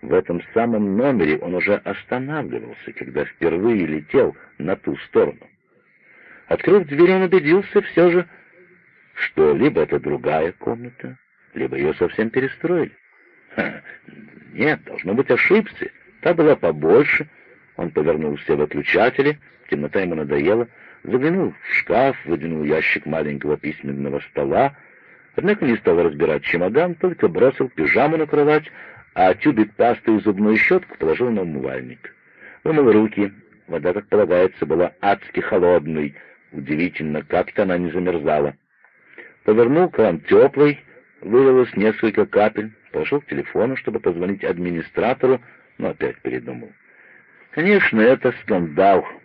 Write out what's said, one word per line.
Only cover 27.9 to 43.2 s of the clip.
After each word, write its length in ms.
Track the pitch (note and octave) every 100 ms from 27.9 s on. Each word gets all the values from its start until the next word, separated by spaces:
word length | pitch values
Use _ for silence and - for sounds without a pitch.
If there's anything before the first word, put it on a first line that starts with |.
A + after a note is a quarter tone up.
| G#2+ C#3+ D#3+
на 100 | D3+
кровать, 440 | D3+ D3 D3+ - - - - -
а 220 | - F#2
тюбик 400 | F#2 D3+ A#2 G#2
пасты 420 | - A2+ A2+ - G#2+
и 40 |
зубную 360 | G#2 F#2+ G#2+ A2
щетку 400 | - F#3 - -
положил 340 | D#2 D#2 B2
на 120 | G#2+
умывальник. 720 | F2+ D2 C2 C2 B1+ B1+ - _ _ _ - -
Вымыл 260 | D3+ D#3 C3
руки. 420 | G#2+ A2 G#2+ G2+ - _ _ _
Вода, 260 | E2 D2+
как 160 | F#2+ G2+
полагается, 560 | G#2 F#2+ F2+ F#2 -
была 300 | D#2+ D#2+ F2 _
адски 380 | G2+ G2 - -
холодной. 760 | F2 G2+ F2+ F2 D2+ D#2 D2 - - _ _
Удивительно, 720 | - C2+ D2+ F2 - D#2 D2+
как-то 420 | D2+ F2 F#2 -
она 120 | G2 F2
не 140 | F2
замерзала. 680 | E2 F2+ E2+ D2 D2+ D2 - _ _ _ _ _ - - _
Повернул 460 | - A2 A#2+ D3+ F3+
кран 300 | - A2 E2
теплый, 600 | - G2+ C3+ C3 D3 C#3+ _ - _ _
вылилось 540 | F2+ A#2 C3+ B2+ A#2+ -
несколько 480 | G#2+ G#2+ A2+ G#2
капель, 480 | G2 G#2+ G#2+ G#2+ G#2+ _ _
пошел 300 | - D#2 C#3+